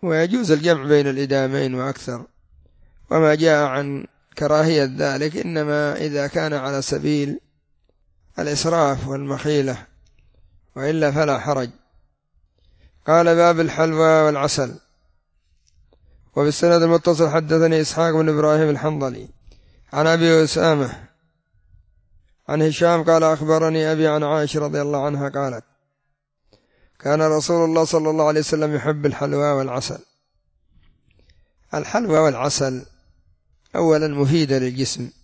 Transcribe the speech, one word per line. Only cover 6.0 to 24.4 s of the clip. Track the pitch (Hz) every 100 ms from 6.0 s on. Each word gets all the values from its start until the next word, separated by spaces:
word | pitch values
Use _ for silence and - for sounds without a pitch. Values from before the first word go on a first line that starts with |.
| 151 143 139
كان | 165 156
على | 147 131 139
سبيل | 131 143 147 151 143 160 _ _ _ _ _ _ _ _ _ -
الإسراف | 151 143 165 170 147 135 135
والمخيلة، | 135 139 135 151 147 135 123 - _ _ _ _ _ _ _ _ -
وإلا | 139 160 151
فلا | 139 151 131
حرج. | 117 139 123 - _ _ _ _ _ _ _ _ _ _ _ _ -
قال: | 165 170
باب | 165 170 165
الحلوى | 165 - 160 156 160 160
والعسل. | 156 147 143 - 127 - _ _ _ _ _ _ _ _ _ _ _ _ _ _ _ -
وبالسند | 147 143 170 170
المتصل | 165 165 175 156 160
حدثني | 156 156 160 165 160
إسحاق | 151 - 165
بن | 160 160
إبراهيم | 151 151 151 156
الحنظلي | 143 156 151 135 117 107 - - - _ _ _
عن | 139 156
أبي | 165 165 160
أسامة | 156 160 165 151 127 101 - _ _ _ _ _ _ _ _ _ _ _ _ _ -
عن | 147
هشام | 156 151 170 170
قال: | 156 165
أخبرني | 160 156 156 160 160 160 156
أبي | 160 156
عن | 151
عائشة | 147 156